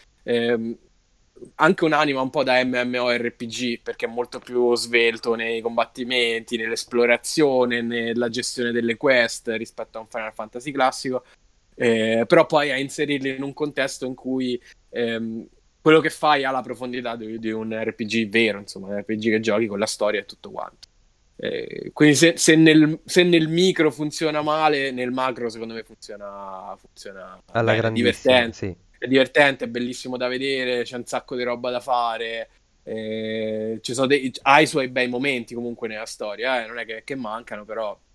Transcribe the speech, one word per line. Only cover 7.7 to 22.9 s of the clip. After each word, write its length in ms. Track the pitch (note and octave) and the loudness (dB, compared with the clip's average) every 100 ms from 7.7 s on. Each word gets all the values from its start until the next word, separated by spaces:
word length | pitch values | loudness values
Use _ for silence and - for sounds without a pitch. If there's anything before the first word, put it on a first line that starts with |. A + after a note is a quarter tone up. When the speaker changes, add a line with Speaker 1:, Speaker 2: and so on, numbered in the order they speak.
| A#2+ | 0
Speaker 1:
nella 460 | A#2 A#2+ A#2 A#2 A#2+ | -2 -2 -2 -2 -2
gestione 420 | A#2+ - B2+ A#2+ | -4 -6 -4 -2
delle 260 | A#2 A#2 A2+ | 0 -2 0
quest 520 | C#3+ B2+ A#2 - A#2+ | 4 4 2 -2 -6
rispetto 500 | A2 A2+ - A2 A2+ | -6 -8 -12 -14 -14
a 40 | |
un 60 | A2 | -12
Final 240 | A#2 A2 | -10 -10
Fantasy 360 | - G#2+ B2 C#3+ | -10 -12 -12 -6
classico, 520 | C3+ C3 - C3+ B2+ - _ _ _ _ | 0 0 0 -4 -6 -8 _ _ _ _
eh, 500 | - B2 A2+ A2 A2+ A#2 | -2 2 2 2 2 6
però 200 | E3 D#3 | 6 6
poi 240 | D#3 D3 | 2 2
a 60 | C3 | -2
inserirli 600 | C#3 - C#3 C#3 C3+ C3 | -4 -4 -2 -2 -4 -6
in 60 | |
un 120 | C#3 | -8
contesto 500 | C3+ D3+ C#3 C3+ - B2+ | -6 -4 -2 -4 -4 -8
in 80 | |
cui, 460 | C3 B2+ C3 B2+ B2 - - _ | -8 -4 -4 -2 -6 -10 -20 _
ehm, 560 | - A#2 A2+ A2+ A2+ - _ _ _ | -6 -4 -4 -6 -10 -12 _ _ _
quello 160 | D#3 D#3 | 6 6
che 120 | D3+ | 4
fai 340 | - D#3 C#3+ | 0 2 2
ha 80 | C3+ | 0
la 80 | C3 | -4
profondità 560 | B2 A#2+ B2+ B2 A#2+ A#2 | -6 -8 -8 -6 -6 -8
di, 240 | A2 A2+ | -8 -6
di 100 | A2 | -6
un 220 | A2 A2 | -4 -6
R 200 | A2 A2 | -4 -4
P 120 | - | -6
G 240 | G#2+ A2+ G#2+ | -4 -2 0
vero, 320 | A2+ A2 G2+ | 2 2 0
insomma, 260 | G2+ G2 F#2+ | -10 -14 -8
un 100 | G2+ | -8
R 60 | |
P 100 | G2+ G#2+ | -6 -2
G 140 | A2+ | 0
che 100 | G#2+ | 0
giochi 260 | A2 G#2 A2+ | 2 0 0
con 140 | G2+ | -2
la 60 | G#2+ | -2
storia 340 | - G#2 G#2 | 0 -2 -2
e 60 | - | -6
tutto 240 | - G#2 | -14 -16
quanto. 340 | - - - - _ _ _ _ | -12 -14 -16 -20 _ _ _ _
Eh, 560 | - - - - - - | -10 -6 -6 -8 -12 -6
quindi 220 | - D3+ | 4 6
se, 220 | C#3+ E3 - | 6 4 6
se 180 | - | 6
nel, 460 | D#3+ D#3+ D#3 D3+ | 8 10 8 6